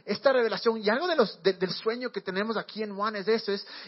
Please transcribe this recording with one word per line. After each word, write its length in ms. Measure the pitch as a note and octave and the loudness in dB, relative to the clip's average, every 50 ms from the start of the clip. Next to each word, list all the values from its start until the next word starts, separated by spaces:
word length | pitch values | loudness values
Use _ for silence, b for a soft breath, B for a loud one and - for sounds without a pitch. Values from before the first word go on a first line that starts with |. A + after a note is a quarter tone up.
| B | B
esta 300 | - G#3 G3+ - C#4 C4 | -6 -2 2 2 4 4
revelación, 460 | B3+ A#3 A3 G3+ F3+ - A#3 A3 A3+ | 4 2 0 0 0 0 0 0 0
y 100 | G#3 G#3 | 2 0
algo 180 | A3 C4 E4+ F4+ | 2 2 2 2
de 80 | E4 | 4
los, 260 | D#4 A3+ F3+ - - | 4 4 2 2 0
de, 120 | - F#3+ F#3 | 2 2 2
del 180 | F3+ F#3 F3+ | 2 0 -2
sueño 400 | - - - A3 A3+ B3 B3+ A#3+ | -2 -2 -2 -2 -2 -2 -4 -6
que 100 | - G3 | -8 -8
tenemos 360 | - - F#3 F#3 G#3 A3+ A3+ G3+ | -8 -4 -2 -2 -2 -2 -2 -4
aquí 240 | - - - G#3 | -6 -6 -6 -6
en 180 | G#3+ G#3 G3+ F#3+ | -6 -6 -4 -4
One 200 | G3+ A3 G#3+ G#3 | -2 -2 -2 -2
es 80 | F#3 E3+ | 0 0
eso, 240 | A3 A3+ - - | 0 2 0 -2
es, 140 | G3 G3+ - B B B B | -4 -4 -6 B B B B